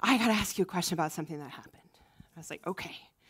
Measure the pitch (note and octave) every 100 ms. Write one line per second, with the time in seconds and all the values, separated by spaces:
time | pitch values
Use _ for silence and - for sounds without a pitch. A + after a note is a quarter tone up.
0 | G#3 B3+ A3+ G#3+ G3+ - F#3 F3+ E3+ E3+
1 | D#3 - D3+ D3+ C#3+ - - - - _
2 | - - - - D#3 - - F#3+ - -
3 | - _ _